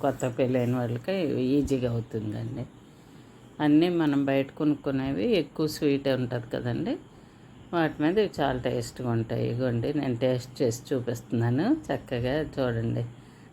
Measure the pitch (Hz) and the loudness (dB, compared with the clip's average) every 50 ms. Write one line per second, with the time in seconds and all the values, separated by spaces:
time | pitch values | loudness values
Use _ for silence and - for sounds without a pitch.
0 | - 139 123 - - 131 120 - 135 123 127 127 123 120 123 127 123 117 120 120 | 0 0 0 0 -4 -4 0 0 0 2 2 0 2 0 0 -2 -2 -2 -4 -6
1 | - - 190 196 175 139 123 120 127 127 135 143 135 120 135 131 123 120 120 117 | -4 -4 -2 -2 -2 -2 -2 0 0 2 2 2 2 2 0 0 0 0 -2 -2
2 | 113 - - 113 107 107 107 113 117 113 117 117 120 - - - - - - - | -4 -4 -6 -6 -6 -4 -6 -6 -8 -8 -8 -8 -10 -12 -12 -20 -20 -20 -20 -20
3 | - - - - - - - - - - - - 151 151 147 151 165 180 175 170 | -20 -20 -20 -20 -20 -20 -20 -20 -20 -20 -4 2 4 6 8 8 6 6 4 4
4 | 160 147 143 139 139 139 135 135 139 139 - - 156 151 147 143 - 147 135 131 | 2 4 4 2 2 4 4 2 2 0 -2 0 2 2 2 2 0 -2 -2 0
5 | 131 135 139 165 202 240 233 180 151 - - - 160 151 156 - 151 147 139 139 | 0 0 -2 0 2 2 2 2 0 -2 -2 -2 -2 -2 0 0 2 2 2 2
6 | 139 139 131 127 127 120 123 123 120 - - 131 123 120 120 135 160 214 294 381 | 2 0 0 0 0 -2 -4 -6 -6 -4 -6 -4 -2 -2 -2 -2 -2 -2 -4 -6
7 | - - - - - - - - - - - - - - - 170 160 151 139 - | -8 -18 -20 -20 -20 -20 -20 -20 -20 -20 -20 -20 -14 -4 -2 0 0 0 0 0
8 | 151 156 180 214 214 175 - - 151 135 131 127 123 131 123 123 117 117 - - | 0 2 2 2 0 0 0 0 0 0 0 0 -2 -2 -2 -2 -4 -6 -8 -6
9 | 127 120 117 117 113 113 117 120 120 123 117 120 131 127 117 120 120 135 147 151 | -2 0 0 0 0 0 -2 -2 -2 -2 -2 0 0 0 0 0 -2 -2 -2 -2
10 | 139 135 123 120 135 127 127 123 123 - - - 147 120 113 - - - 147 131 | -2 -2 -2 0 2 2 2 0 -2 -8 -4 0 0 0 0 -2 -4 -4 -4 -2
11 | 120 123 120 117 - - - 117 117 117 120 131 170 233 311 311 - - 139 127 | -2 -4 -6 -6 -6 -4 0 0 2 2 2 2 2 2 0 0 0 -4 -6 -6
12 | - - 135 120 117 127 131 151 156 - - 139 135 123 117 117 113 117 117 120 | -4 -4 -4 -2 -2 0 0 0 -2 -4 -2 -2 -2 0 0 0 -2 -2 -2 -2
13 | 120 120 - - - - - - - - | -4 -6 -8 -18 -20 -20 -20 -20 -20 -20